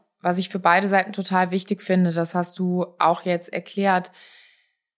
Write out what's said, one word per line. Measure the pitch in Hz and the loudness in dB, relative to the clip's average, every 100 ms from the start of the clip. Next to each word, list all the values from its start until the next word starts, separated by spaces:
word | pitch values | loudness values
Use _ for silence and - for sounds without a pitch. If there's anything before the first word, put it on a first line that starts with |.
| _ _ | _ _
was | 180 180 | -2 -2
ich | 185 | -4
für | 190 | -2
beide | 175 180 196 | 2 2 4
Seiten | 190 185 | 2 0
total | 202 180 185 180 | -4 -2 0 0
wichtig | 185 - 196 | -2 -4 -4
finde, | - 185 175 | 0 2 2
das | 165 165 180 | 0 -2 -2
hast | 175 - | -4 -4
du | 180 180 170 - | -2 -2 -2 0
auch | 160 170 | 2 2
jetzt | 185 175 - | -2 -4 -4
erklärt, | 175 - - 196 185 180 - - - - _ _ _ _ | -10 -8 -2 2 0 -2 -12 -20 -20 -20 _ _ _ _